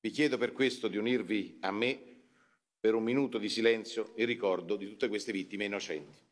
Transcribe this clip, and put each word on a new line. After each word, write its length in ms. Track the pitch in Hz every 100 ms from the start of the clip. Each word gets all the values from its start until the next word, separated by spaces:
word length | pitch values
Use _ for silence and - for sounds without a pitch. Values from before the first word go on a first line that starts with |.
Vi 100 | 113
chiedo 260 | - 147 127
per 160 | 117
questo 360 | - 131 - 110
di 80 | 101
unirvi 640 | 110 123 92 104 90 -
a 100 | 95
me 520 | 101 120 135 - - _ _ _ _ _ _
per 140 | 110
un 100 | 113
minuto 340 | 113 131 135 120
di 100 | 104
silenzio 640 | 107 113 113 104 - 107 -
in 100 | 113
ricordo 480 | 117 101 90 87
di 140 | 104 101
tutte 180 | 107 120
queste 240 | 104 104
vittime 360 | 98 92 101 101
innocenti. 520 | 101 - 78 73 - _